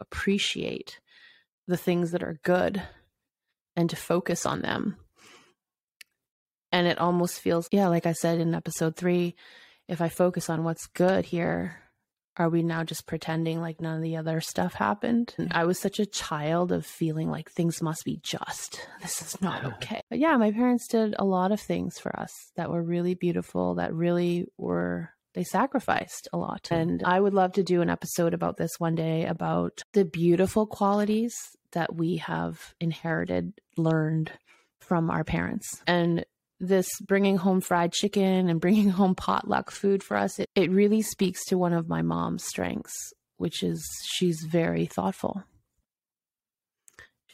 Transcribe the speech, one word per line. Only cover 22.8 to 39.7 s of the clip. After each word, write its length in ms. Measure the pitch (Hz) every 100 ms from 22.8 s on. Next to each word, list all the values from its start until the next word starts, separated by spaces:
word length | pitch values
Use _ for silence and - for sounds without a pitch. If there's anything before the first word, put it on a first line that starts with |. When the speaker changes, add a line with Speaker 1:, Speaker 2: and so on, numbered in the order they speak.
Speaker 1:
really 300 | 170 175 180
beautiful, 600 | 180 175 175 - 180 180
that 180 | 175 -
really 520 | 160 175 175 175 175 185 -
were, 540 | 180 175 175 175 170 _ _
they 100 | 180
sacrificed 840 | 180 190 269 262 - - - - -
a 60 | 175
lot. 300 | - - -
And 320 | 165 170 175
I 160 | 180 185
would 140 | 202
love 180 | 196 185
to 100 | 196
do 200 | 175 175
an 80 | 170
episode 420 | 170 170 - 170
about 240 | 170 170 -
this 160 | 165 -
one 160 | 165
day, 320 | 165 160 160 165
about 560 | 165 160 170 170 - -
the 140 | 208 175
beautiful 600 | 165 170 175 185 220 214
qualities 680 | - 196 208 208 214 233 - - _ _
that 220 | 170 -
we 220 | 165 165 165
have 580 | 175 165 170 165 - -
inherited, 720 | 165 156 165 160 175 - 175 - _ -
learned 560 | 160 160 156 160 156 - _ _ _ _
from 300 | - 175 165
our 120 | 160
parents. 580 | 156 170 90 - - - -
And 380 | 175 170 170 - _ _ -
this 220 | 185 190 180 -
bringing 360 | - 196 196 196
home 220 | 190 185
fried 320 | - 175 170
chicken 560 | - 202 202 190 185 180
and 120 | 165
bringing 280 | 180 214 202
home 280 | 180 190 185
potluck 560 | - - - - -